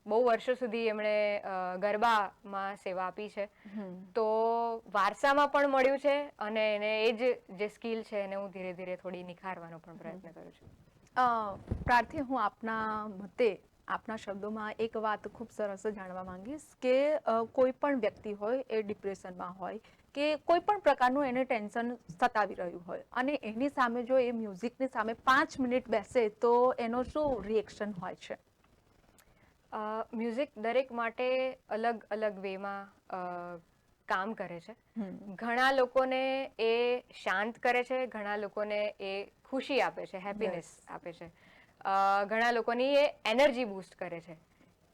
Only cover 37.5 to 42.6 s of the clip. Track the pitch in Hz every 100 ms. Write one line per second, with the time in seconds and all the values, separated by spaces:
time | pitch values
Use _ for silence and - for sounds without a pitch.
37.5 | 226 254 240 247 254 254 214 202 208 202
38.5 | 214 208 208 208 - 196 196 - _ -
39.5 | 269 - 262 180 175 175 190 196 208 214
40.5 | 175 - - - 170 175 170 165 - -
41.5 | - - - - 196 196 196 202 220 240
42.5 | 240